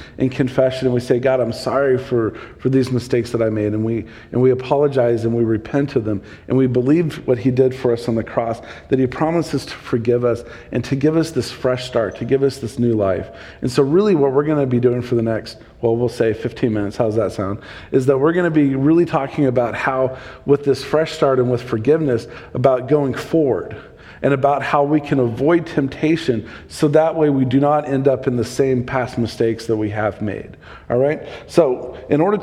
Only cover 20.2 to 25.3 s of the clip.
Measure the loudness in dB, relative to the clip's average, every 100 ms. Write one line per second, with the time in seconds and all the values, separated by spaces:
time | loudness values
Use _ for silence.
20.2 | -14 -4 0 2 2 -2 0 0 0 0
21.2 | 2 4 2 0 -2 -2 2 2 2 -2
22.2 | -4 -16 -10 0 2 2 2 2 2 -4
23.2 | -2 0 2 0 -4 -12 -16 -20 -20 -4
24.2 | 0 2 2 0 0 2 4 2 2 0
25.2 | 0